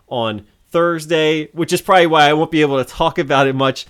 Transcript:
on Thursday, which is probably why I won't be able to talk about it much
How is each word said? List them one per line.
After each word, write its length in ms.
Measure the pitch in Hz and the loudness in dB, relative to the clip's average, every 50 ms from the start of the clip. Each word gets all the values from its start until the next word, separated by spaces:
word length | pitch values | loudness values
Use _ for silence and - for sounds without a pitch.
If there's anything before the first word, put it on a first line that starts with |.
| _ _ | _ _
on 380 | - 123 117 110 107 104 101 _ _ _ _ _ | -8 -6 -6 -6 -6 -8 -12 _ _ _ _ _
Thursday, 760 | - 170 170 170 170 160 156 151 170 160 156 156 160 156 151 - - | -2 -2 0 0 -2 -4 -4 -4 -2 0 0 0 0 -2 -4 -8 -8
which 200 | 156 170 - 180 | -8 -4 -4 -4
is 80 | 175 | -4
probably 260 | - - 190 185 175 | 0 2 4 4 4
why 220 | 165 160 160 147 143 | 4 4 4 4 4
I 60 | 151 | 4
won't 160 | 151 160 160 | 2 0 -2
be 100 | 160 156 | 0 0
able 160 | 151 143 139 | 0 2 0
to 80 | 135 127 | -2 -4
talk 340 | - - - 165 165 - - | -4 -4 -4 -4 -2 -2 -4
about 280 | 160 135 147 135 139 | -4 0 0 2 2
it 80 | 135 131 | 0 0
much 320 | 131 135 135 131 - - - | 0 -2 -2 -4 -4 -12 -18